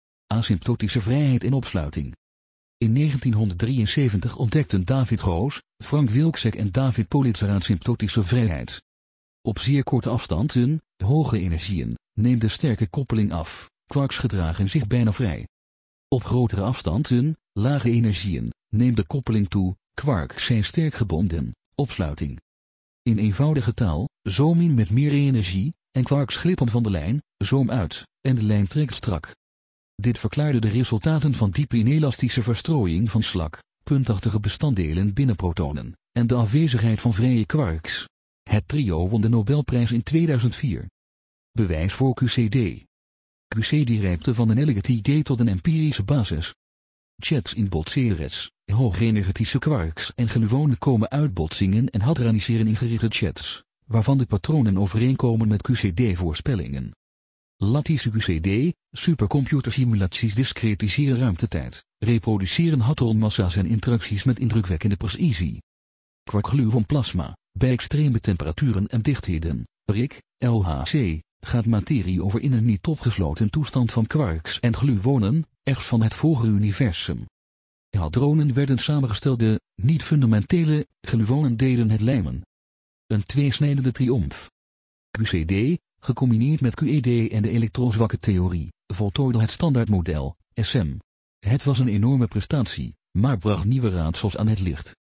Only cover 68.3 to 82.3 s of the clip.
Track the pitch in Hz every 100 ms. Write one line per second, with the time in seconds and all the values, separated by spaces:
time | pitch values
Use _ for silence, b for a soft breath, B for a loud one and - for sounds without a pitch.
68.3 | 90 73 - 135 95 104 117 127 135 -
69.3 | 80 82 62 - _ - 101 139 - _
70.3 | _ 123 113 87 69 - 151 101 80 -
71.3 | _ - 117 107 107 - 139 90 92 101
72.3 | 104 143 120 117 101 - 156 123 101 78
73.3 | 73 107 156 139 135 120 120 110 151 120
74.3 | 82 - - 120 107 117 104 110 139 101
75.3 | 156 156 _ - 135 - 120 113 - 156
76.3 | 139 113 101 104 98 127 87 - 62 -
77.3 | _ _ _ _ _ _ 101 78 120 143
78.3 | 156 147 123 139 127 - 147 127 101 139
79.3 | 120 113 110 - - 110 165 - 151 123
80.3 | 107 - 180 156 151 - _ - 113 107
81.3 | 139 147 113 131 120 110 107 110 135 71